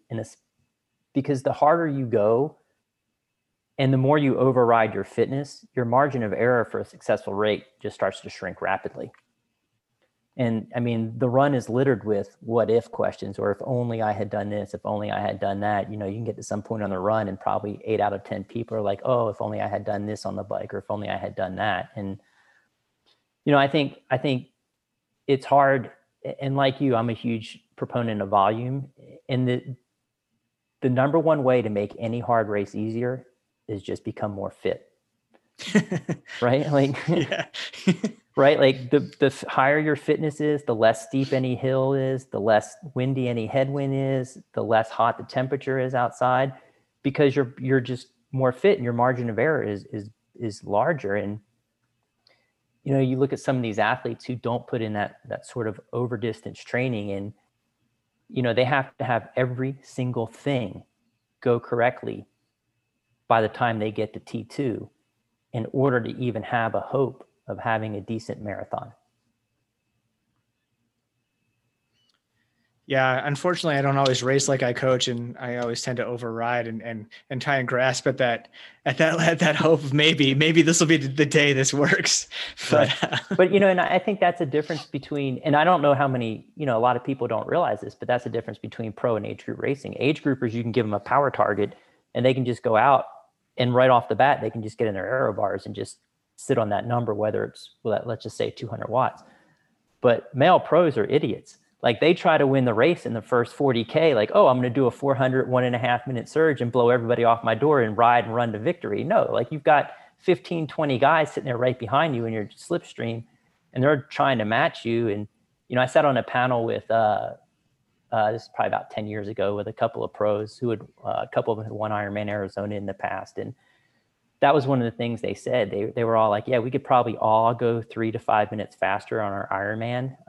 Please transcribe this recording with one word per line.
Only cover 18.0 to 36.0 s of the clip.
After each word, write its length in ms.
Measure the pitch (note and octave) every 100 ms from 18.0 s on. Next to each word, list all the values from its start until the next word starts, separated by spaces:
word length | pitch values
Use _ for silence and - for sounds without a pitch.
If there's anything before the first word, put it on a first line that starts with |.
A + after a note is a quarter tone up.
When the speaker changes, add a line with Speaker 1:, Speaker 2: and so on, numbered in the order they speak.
| G2+
Speaker 1:
of 100 | G2
ten 220 | - G2+ G2
people 320 | A#2 A#2 A2
are 40 |
like, 200 | G#2 G2
"Oh, 240 | B2+ B2 A2+
if 140 | G2+
only 180 | G#2+ G#2
I 80 | G#2
had 160 | G2+
done 220 | G#2 G2+ G#2
this 200 | G#2+ G2
on 120 | G2
the 60 |
bike," 300 | G2+ G2+ G2+
or 40 | G2+
"If 120 | -
only 200 | G#2 G#2
I 80 | F#2+
had 180 | - -
done 220 | F#2 F#2
that." 320 | G#2 F2+ - G#2+
And, 240 | G2 F#2+ _ _ _ _ _ _ _ _ _ _ _ _
you 80 | -
know, 60 | C#3+
I 100 | C#3
think, 320 | D3+ C#3 - -
I 80 | C3
think 300 | D3 B2+ - _ _ _ _ _ _ _ -
it's 180 | C3+ -
hard. 460 | C#3 C3+ C3+ A2+ - _ _
A-, 180 | - -
and 140 | C#3 C#3
like 240 | C3+ C3
you, 160 | C#3 A#2
I'm 140 | A#2
a 40 |
huge 480 | A2 B2 A2+ A2 - _ -
proponent 460 | B2 B2 A#2 G#2
of 80 | G2
volume. 640 | G#2 G2 A2+ B2 C#3 C3+ _ - - -
And 180 | B2+ B2
the, 300 | B2 - B2+ _ _ _ _ _ _ _ _ _ -
the 100 | C3
number 300 | B2+ C#3 E3
one 240 | D#3 D3+
way 180 | B2+ B2+
to 80 | A2
make 280 | G#2 G#2 -
any 220 | A2+ A#2+
hard 260 | A#2+ A#2 G#2
race 280 | G#2 G2 G#2
easier 520 | A2 A2+ B2 B2+ - _ _ _ -
is 160 | G#2
just 220 | - F#2+ -
become 260 | - G#2
more 200 | G2 F#2+
fit. 380 | - F#2 - _ _ _ _ _ _ _ -
Speaker 2:
<laughs> 800 | - G#3+ - F3+